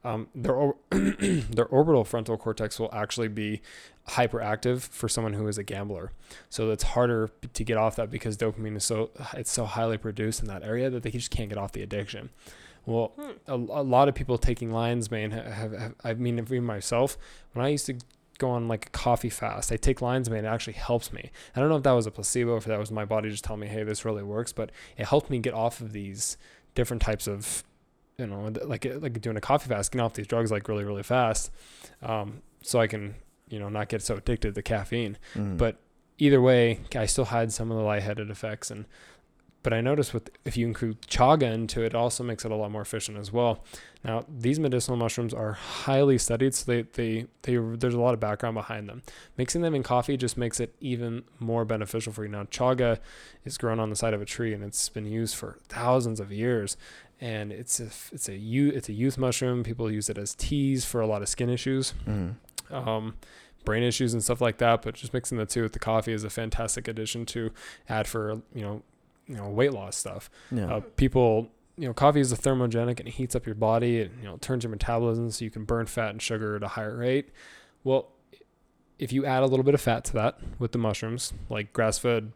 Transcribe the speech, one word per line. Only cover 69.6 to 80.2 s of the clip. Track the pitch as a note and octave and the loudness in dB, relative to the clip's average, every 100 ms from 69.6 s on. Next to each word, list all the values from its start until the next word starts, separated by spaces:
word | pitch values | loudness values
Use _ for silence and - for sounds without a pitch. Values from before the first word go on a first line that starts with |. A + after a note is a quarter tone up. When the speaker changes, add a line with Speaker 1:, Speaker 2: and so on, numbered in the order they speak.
| C#3 | 2
Speaker 1:
loss | B2 G2 - | 2 -6 -6
stuff. | G2 G2 - - - | -6 -8 -12 -20 -6
Speaker 3:
Yeah. | B2 F#2+ A2 | -2 0 -2
Speaker 1:
Uh, | - - | -4 2
people, | C3 C3 A#2+ A2 A#2 _ _ - | 4 6 6 4 0 _ _ -8
you | C3+ | -6
know, | |
coffee | A2+ C#3 D3 | 6 6 8
is | C3 | 4
a | A#2+ | 2
thermogenic, | - C3 B2 A#2 A#2+ B2 | 2 2 2 2 0 -2
and | - | -6
it | - | -6
heats | B2+ B2 | -4 -4
up | - | -4
your | G#2+ | 0
body, | A2 A2+ A#2+ A#2 | 4 4 4 2
and, | G2+ B2 | 0 -6
you | |
know, | A2 E2+ | -12 -12
it | |
turns | - B2+ | -4 -2
your | A#2 | -2
metabolism | G#2 - A#2 A#2 A2+ A#2 | -2 0 2 2 2 -2
so | G#2+ | -4
you | A2+ | -6
can | A2+ G#2+ | -8 -2
burn | A#2 A2+ | -2 0
fat | - A2 | -2 -4
and | G#2+ | -4
sugar | - A2 G#2+ G#2 | -4 -2 -2 -4
at | |
a | G2+ | -4
higher | A2+ G#2+ A#2+ | -6 -6 -2
rate. | B2 C3+ C#3+ - - - - _ | 2 2 0 -14 -20 -20 -20 _
Well, | C3 C3 - _ _ - _ _ _ _ _ _ | 2 2 0 _ _ -20 _ _ _ _ _ _
if | B2+ | -2
you | B2+ C#3 | 0 2
add | C3 | 4
a | C3+ | 6
little | C3 | 6
bit | C3 | 6
of | C#3+ | 6
fat | - A#2 - | 4 0 0
to | |
that | A2+ | 0